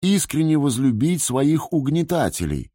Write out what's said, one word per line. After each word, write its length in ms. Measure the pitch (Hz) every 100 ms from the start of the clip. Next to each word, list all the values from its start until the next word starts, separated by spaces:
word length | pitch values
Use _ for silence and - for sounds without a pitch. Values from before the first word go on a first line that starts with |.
искренне 560 | 185 196 - 151 160 156
возлюбить 640 | 143 120 135 113 143 175
своих 500 | - 127 139 156 -
угнетателей 960 | 165 135 156 165 175 110 - 82 71 58